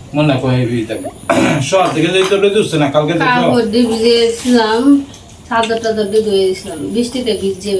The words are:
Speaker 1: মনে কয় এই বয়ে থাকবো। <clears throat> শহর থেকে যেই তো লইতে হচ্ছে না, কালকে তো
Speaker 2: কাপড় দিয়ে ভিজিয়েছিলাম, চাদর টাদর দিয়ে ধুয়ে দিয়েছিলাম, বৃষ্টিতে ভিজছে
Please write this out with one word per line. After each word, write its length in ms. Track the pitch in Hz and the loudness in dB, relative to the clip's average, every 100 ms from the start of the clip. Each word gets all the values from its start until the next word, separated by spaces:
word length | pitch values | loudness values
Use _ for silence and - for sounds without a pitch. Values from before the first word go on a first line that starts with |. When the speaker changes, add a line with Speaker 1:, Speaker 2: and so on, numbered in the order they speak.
| - | -8
Speaker 1:
মনে 200 | 143 151 123 | 0 0 2
কয় 160 | 131 127 | 0 0
এই 80 | 117 | 0
বয়ে 180 | 120 107 | -2 -4
থাকবো। 220 | 101 - - - - | -6 -10 -10 -2 0
<clears throat> 320 | 160 143 131 | 2 0 0
শহর 180 | 185 175 | 2 2
থেকে 140 | 156 170 | 0 0
যেই 180 | 190 190 | 2 2
তো 60 | 196 | 2
লইতে 200 | 202 214 | 2 2
হচ্ছে 180 | 131 156 | 0 0
না, 100 | 139 | 0
কালকে 240 | 151 151 | 0 0
তো 100 | 165 - | 0 0
Speaker 2:
কাপড় 400 | 247 - 240 214 | 0 2 0 0
দিয়ে 200 | 226 233 | 0 0
ভিজিয়েছিলাম, 920 | 226 233 233 233 226 254 240 220 226 277 285 - - - - | 2 2 2 2 -2 0 2 2 2 4 2 2 -12 -20 -20
চাদর 360 | - 226 220 226 | -6 -2 -2 -2
টাদর 260 | 226 214 202 | -2 -2 0
দিয়ে 160 | 220 | 0
ধুয়ে 200 | 208 196 | 2 2
দিয়েছিলাম, 360 | 190 185 196 160 - | 2 -2 -8 -10 -6
বৃষ্টিতে 400 | 208 247 254 233 | -4 -4 -4 -4
ভিজছে 360 | 190 196 190 202 190 | -2 -4 -6 -4 -4